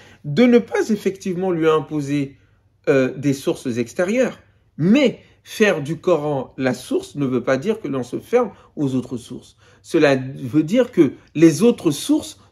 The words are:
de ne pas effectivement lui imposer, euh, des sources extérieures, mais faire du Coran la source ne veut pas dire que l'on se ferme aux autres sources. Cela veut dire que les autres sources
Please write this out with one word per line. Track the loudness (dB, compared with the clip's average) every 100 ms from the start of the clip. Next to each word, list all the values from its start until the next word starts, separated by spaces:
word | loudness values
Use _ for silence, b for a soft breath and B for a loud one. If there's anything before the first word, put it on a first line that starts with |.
| b b
de | -6 2
ne | 6 6
pas | 2 -2 -2
effectivement | -2 -2 -6 -6 -4 -2
lui | 0 2
imposer, | 2 0 -6 -4 -4 -4 b b b _ _ 0
euh, | 2 2 -2
des | -2
sources | -2 -4 -6 -6 -6
extérieures, | -6 -4 -2 0 -2 -4 _ _ _ -4
mais | 2 4 4 -2 b b
faire | -20 0 0 0
du | -4 -6
Coran | 0 0 0 -4 -6 -4
la | -4
source | -4 -4 -6 -6
ne | -6
veut | -2 -2
pas | 0 -2
dire | -2 -6
que | -4
l'on | -6
se | -6 -10
ferme | -2 0 0 b b
aux | -6 -2 -2
autres | -4 -10
sources. | -12 -16 -18 _ b b
Cela | -4 2 4 2
veut | -2 -10 -4 -2
dire | 0 0 0
que | 2 2 B B 2
les | 4 4
autres | 2 2 -2
sources | -2 0 -2 -2 -16 b